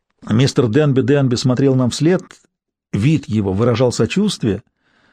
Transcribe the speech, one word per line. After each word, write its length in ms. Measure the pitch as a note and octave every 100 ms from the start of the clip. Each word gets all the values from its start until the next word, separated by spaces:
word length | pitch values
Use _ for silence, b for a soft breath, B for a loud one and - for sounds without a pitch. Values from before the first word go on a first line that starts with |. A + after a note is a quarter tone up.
| _ _ -
Мистер 400 | A2 C3+ - B2
Денби 320 | B2+ D3 C3
Денби 360 | A#2 C#3+ C3+ A#2+
смотрел 380 | B2+ A#2+ C3+
нам 160 | C3 B2
вслед, 320 | - D3+ F#3 - - _ _ _ _ _
вид 360 | G#2 B2+ D#3+ -
его 240 | G#2+ G2
выражал 400 | F#2+ B2 A#2 B2
сочувствие, 720 | - A2+ F#3 G#3 - A#2 - - _ _ _ _